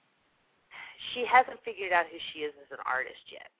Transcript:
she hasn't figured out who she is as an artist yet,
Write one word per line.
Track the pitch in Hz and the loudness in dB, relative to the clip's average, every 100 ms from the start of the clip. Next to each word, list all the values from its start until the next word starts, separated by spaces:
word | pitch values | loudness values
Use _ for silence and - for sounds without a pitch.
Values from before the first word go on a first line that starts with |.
| _ _ _ _ _ _ _ - - - - | _ _ _ _ _ _ _ -18 -16 -14 -10
she | 247 240 | -4 6
hasn't | 247 254 240 | 6 6 2
figured | - 208 190 | -10 -6 2
out | 175 165 | 4 2
who | 165 - | -2 -10
she | 156 | -6
is | 151 143 | -6 -8
as | 143 | -14
an | 135 - | -8 -2
artist | 127 127 - - | -2 -4 -10 -18
yet, | - - _ | -18 -20 _